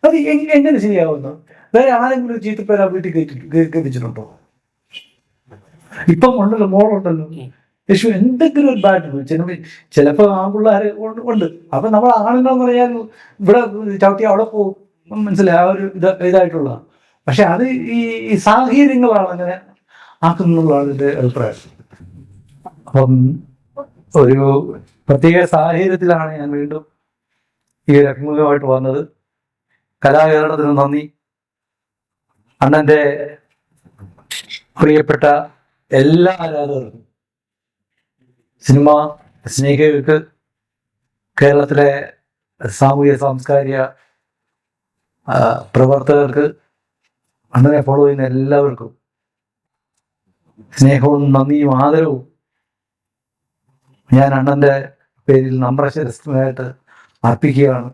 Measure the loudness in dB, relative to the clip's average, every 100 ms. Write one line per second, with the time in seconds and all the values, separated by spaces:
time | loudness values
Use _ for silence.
0 | 2 0 0 -2 0 0 2 0 0 0
1 | -2 -4 -10 -16 _ _ _ 2 2 2
2 | 0 -4 -6 -8 -8 -10 -2 0 0 -2
3 | -6 -4 -6 -10 -6 -2 -2 -2 -6 -6
4 | -10 -12 -18 _ _ _ _ _ _ -20
5 | _ _ _ _ _ -20 _ _ _ -8
6 | -2 2 2 2 -2 0 0 2 2 0
7 | -4 -6 -6 -14 -20 _ _ _ _ 0
8 | 2 0 0 2 0 2 0 2 2 0
9 | -2 -10 -6 -6 -4 -8 -16 -20 _ 0
10 | 2 4 2 2 -4 0 0 2 -2 -6
11 | -12 -10 -6 -4 -4 -8 _ -6 -2 0
12 | 2 2 0 0 0 0 0 0 0 -2
13 | -12 _ -20 _ 2 2 2 -6 -8 0
14 | 0 2 0 0 -2 -2 -4 -6 _ _
15 | _ -8 -4 0 2 4 2 0 -6 -2
16 | -2 0 2 2 2 -2 -6 -8 _ _
17 | _ _ -4 2 2 2 -2 -4 -4 -4
18 | -4 -6 -4 -2 2 2 2 2 2 2
19 | 2 2 -2 -4 -8 -8 _ _ _ _
20 | -20 _ -2 0 0 2 2 0 -2 -2
21 | -2 0 -2 -2 -6 -6 -18 _ _ _
22 | -20 -20 -20 -20 _ _ -20 _ -4 0
23 | 2 2 2 -2 -12 _ _ -20 -20 _
24 | _ 2 4 4 2 0 -4 -14 -20 _
25 | -2 2 4 2 2 0 0 0 -2 -2
26 | 0 0 -2 -8 -8 -6 -8 -10 -14 _
27 | _ _ _ _ _ _ _ _ 2 4
28 | 4 0 -6 -2 0 0 0 -2 -2 -4
29 | -8 _ _ _ _ _ _ _ _ _
30 | 2 4 4 2 0 -2 0 0 0 -2
31 | -8 _ _ _ _ _ _ _ _ _
32 | _ _ _ _ _ _ 2 2 4 4
33 | 2 -2 -10 -14 _ _ _ _ _ _
34 | -20 _ _ -18 -16 -20 _ 0 2 4
35 | 2 0 2 0 -2 _ _ _ _ 2
36 | 4 4 2 0 -8 -8 -6 -8 -10 -20
37 | _ _ _ _ _ _ _ _ _ _
38 | _ _ _ _ _ _ 0 2 4 2
39 | 0 -10 _ _ -12 -6 -2 2 2 0
40 | 0 -2 -2 _ _ _ _ _ _ _
41 | _ _ _ 0 2 2 0 2 0 0
42 | -10 -20 _ _ _ _ -12 0 0 2
43 | 2 2 -2 -6 -2 -2 0 -4 -6 -8
44 | _ _ _ _ _ _ _ _ _ _
45 | _ _ -6 -2 0 -2 -4 0 2 2
46 | 2 2 2 0 -4 -6 _ _ _ _
47 | _ _ _ _ _ 2 2 2 0 2
48 | 2 0 -4 -4 -2 0 0 -4 -18 _
49 | _ _ _ _ _ _ _ _ _ _
50 | _ _ _ _ _ _ -20 2 4 4
51 | 2 2 2 2 2 0 0 2 2 2
52 | 0 -4 -10 _ _ _ _ _ _ _
53 | _ _ _ _ _ _ _ _ _ _
54 | _ 2 4 2 0 2 2 0 -6 _
55 | _ _ 2 2 2 -2 -2 -2 -4 -4
56 | -8 -10 -6 -4 -4 -6 -12 -14 _ _
57 | _ _ -2 0 0 2 2 0 -8